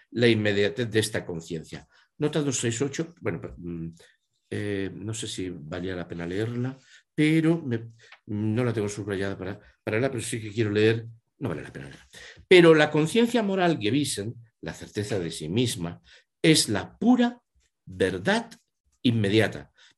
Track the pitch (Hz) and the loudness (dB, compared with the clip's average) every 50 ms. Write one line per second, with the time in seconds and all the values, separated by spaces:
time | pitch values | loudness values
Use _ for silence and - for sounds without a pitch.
0 | _ _ - 113 120 120 113 107 107 104 101 101 101 104 - - 123 117 104 110 | _ _ -2 2 4 4 4 4 2 2 2 2 2 0 0 -2 -6 -2 0 0
1 | 107 - - 101 85 - 87 82 - - 85 80 78 - - 73 - _ _ _ | 0 0 -2 -6 -6 -6 -8 -10 -10 -8 -10 -10 -10 -12 -14 -16 -16 _ _ _
2 | _ _ _ - 147 147 147 165 147 143 127 - - 117 113 - 143 - - - | _ _ _ -4 -4 -2 -2 -2 -2 -2 -2 -2 -2 -4 -2 -2 -4 -4 -4 -4
3 | 160 - - _ - 110 87 82 85 85 - - 87 87 85 85 82 82 82 82 | -8 -8 -10 _ -8 -6 -6 -6 -8 -12 -14 -14 -12 -10 -10 -8 -10 -10 -12 -14
4 | - _ _ _ _ _ _ _ _ _ - 104 104 104 101 98 98 95 90 - | -20 _ _ _ _ _ _ _ _ _ -10 -8 -6 -6 -4 -4 -6 -6 -8 -10
5 | 95 107 113 113 - 107 - - 92 92 87 85 73 76 82 90 90 92 92 90 | -10 -8 -8 -8 -8 -8 -8 -8 -8 -8 -8 -10 -12 -10 -10 -8 -6 -6 -6 -8
6 | 85 - 87 85 85 85 90 98 110 113 120 120 123 127 131 - _ _ - - | -8 -10 -10 -8 -8 -6 -4 -4 -4 -4 -4 -4 -6 -6 -8 -10 _ _ -20 -20
7 | _ _ _ - 151 151 156 160 156 160 170 165 - 135 117 110 113 117 - _ | _ _ _ 0 2 2 4 4 4 2 2 0 0 -4 -4 -4 -6 -10 -16 _
8 | - - - - _ - 107 104 107 110 107 117 127 120 110 113 101 104 101 - | -20 -20 -20 -20 _ -8 -6 -4 -2 -2 -2 0 0 0 -2 -2 -4 -4 -6 -8
9 | 101 101 101 92 98 98 98 90 92 92 101 - - _ _ _ _ - 104 110 | -6 -6 -4 -4 -4 -4 -6 -8 -8 -10 -10 -12 -14 _ _ _ _ -4 -2 0
10 | 127 139 135 117 101 - - 120 107 107 98 113 113 104 104 104 107 110 113 117 | 0 -2 -2 -4 -6 -6 -8 -8 -8 -6 -2 -2 0 2 2 4 4 4 4 2
11 | 113 - - - _ _ _ - - 110 82 73 69 - - 73 69 69 - - | -2 -8 -14 -20 _ _ _ -8 -6 -6 -6 -6 -8 -10 -14 -14 -14 -16 -16 -20
12 | - _ - - - - - - - - 190 180 170 165 160 156 151 151 - 156 | -20 _ -20 -20 -20 -20 -20 -20 2 8 8 10 10 10 10 8 6 4 4 2
13 | 151 160 - 226 233 233 240 247 - 196 190 190 180 175 160 123 101 104 113 147 | 0 2 2 2 2 4 2 0 0 0 0 2 2 2 2 0 0 0 0 0
14 | 147 139 - - 98 110 120 117 - _ _ _ - 82 80 - - - - 107 | 0 -2 -4 -6 -6 -8 -10 -12 -16 _ _ _ -12 -12 -12 -12 -14 -10 -6 -6
15 | 104 - 117 101 87 82 80 - 80 76 87 117 127 117 - - 85 85 87 - | -4 -2 -4 -4 -4 -4 -6 -8 -8 -2 0 0 0 0 -2 -4 -6 -8 -8 -12
16 | _ _ - - _ _ _ _ - 165 160 147 - - 110 95 92 - - _ | _ _ -20 -20 _ _ _ _ 4 4 6 4 4 2 -2 -2 -4 -6 -8 _
17 | - 226 254 233 240 240 240 - _ _ _ _ _ _ _ _ _ - 92 90 | 2 4 4 6 4 2 0 -4 _ _ _ _ _ _ _ _ _ -12 -4 0
18 | 95 92 92 92 90 151 202 233 233 - - - _ _ _ _ _ _ _ _ | 0 0 0 0 0 0 0 0 -2 -6 -12 -20 _ _ _ _ _ _ _ _
19 | - 131 117 117 104 98 101 110 107 92 87 76 69 - _ _ _ _ _ | 0 2 2 2 2 2 4 4 4 2 0 -6 -14 -16 _ _ _ _ _